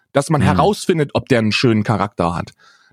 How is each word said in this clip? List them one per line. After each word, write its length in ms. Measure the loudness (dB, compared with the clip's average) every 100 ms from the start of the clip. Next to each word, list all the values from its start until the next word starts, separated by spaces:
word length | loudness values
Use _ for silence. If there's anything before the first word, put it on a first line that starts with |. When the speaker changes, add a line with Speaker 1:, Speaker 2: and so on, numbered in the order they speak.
| _
Speaker 1:
dass 180 | -4 0
man 100 | 0
Speaker 2:
Mhm. 40 | 2
Speaker 1:
herausfindet, 640 | 2 2 0 -4 -4 -2
ob 140 | -4 0
der 120 | 0
einen 120 | 2
schönen 300 | 0 2 0
Charakter 520 | 0 -2 -2 -2 -4
hat. 180 | -4 -10 _ _ _ _